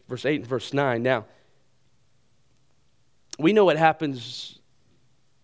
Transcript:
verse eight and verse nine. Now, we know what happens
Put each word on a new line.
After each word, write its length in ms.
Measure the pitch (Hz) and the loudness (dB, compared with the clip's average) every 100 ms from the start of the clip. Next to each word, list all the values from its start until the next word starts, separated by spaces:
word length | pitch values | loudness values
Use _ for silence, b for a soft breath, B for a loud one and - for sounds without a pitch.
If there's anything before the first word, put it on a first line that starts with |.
| - | -14
verse 160 | 123 | -6
eight 160 | 139 151 | -2 -2
and 80 | 120 | -4
verse 260 | 123 - | -6 -4
nine. 300 | 139 139 117 | -2 0 0
Now, 220 | 127 120 - b b b b _ _ _ _ _ _ _ _ _ _ _ _ _ _ _ - - | 0 -2 -4 b b b b _ _ _ _ _ _ _ _ _ _ _ _ _ _ _ -20 -2
we 140 | 160 | 2
know 140 | 214 185 | 4 4
what 100 | 151 | 4
happens 840 | 160 156 151 127 117 - - - _ _ _ _ _ _ _ _ | 2 2 -4 -6 -10 -12 -14 -18 _ _ _ _ _ _ _ _